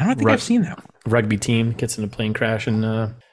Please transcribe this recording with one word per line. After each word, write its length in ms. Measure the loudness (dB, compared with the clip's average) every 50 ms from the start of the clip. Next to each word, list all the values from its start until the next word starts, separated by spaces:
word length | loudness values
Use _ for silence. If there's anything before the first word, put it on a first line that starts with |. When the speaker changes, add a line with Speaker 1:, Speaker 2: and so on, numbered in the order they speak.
Speaker 1:
I 60 | 0
don't 100 | 0 2
think 100 | 2 4
Speaker 2:
rug-, 80 | 4 4
Speaker 1:
I've 80 | 4 2
seen 200 | 0 0 2 0
that 160 | 0 -4 -10
one. 80 | -16 -20 _ _ -2
Speaker 2:
rugby 300 | 0 2 2 2 2 0
team 340 | 0 0 0 0 2 2 0
gets 260 | -2 -2 -4 -4 -4 -4
in 40 | -6
a 60 | -6
plane 260 | -4 -4 -4 -2 -2
crash 320 | 0 0 0 0 -2 -2
and, 180 | 0 0 0 0
uh, 260 | 0 0 -2 -2 -4 -6 -10 -18 _